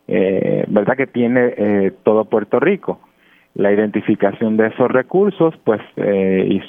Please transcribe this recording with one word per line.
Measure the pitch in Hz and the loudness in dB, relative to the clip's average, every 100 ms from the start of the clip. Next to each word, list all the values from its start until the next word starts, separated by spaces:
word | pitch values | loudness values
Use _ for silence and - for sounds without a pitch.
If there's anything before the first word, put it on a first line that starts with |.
| - | -4
eh, | 98 95 92 98 101 - | 0 0 0 0 -2 0
¿verdad?, | 104 101 131 | 0 0 -2
que | 135 | -2
tiene, | 120 117 127 123 120 | -2 0 2 0 0
eh, | 104 101 95 - | 0 0 0 0
todo | 117 107 107 | 0 2 2
Puerto | 110 101 120 | -2 0 0
Rico. | 151 202 - 87 _ _ _ _ _ - | 0 -2 -4 -10 _ _ _ _ _ -2
La | 101 | 0
identificación | 104 107 104 107 104 101 - 110 110 | 2 0 -2 -2 0 -2 -2 -2 0
de | 110 | 0
esos | - 123 | 0 0
recursos, | 127 123 185 208 - 160 160 | 0 0 0 0 2 -2 -2
pues, | - 104 - - | -2 -2 -4 -6
eh, | 101 98 95 95 98 | -2 0 2 0 0
y | 98 | -2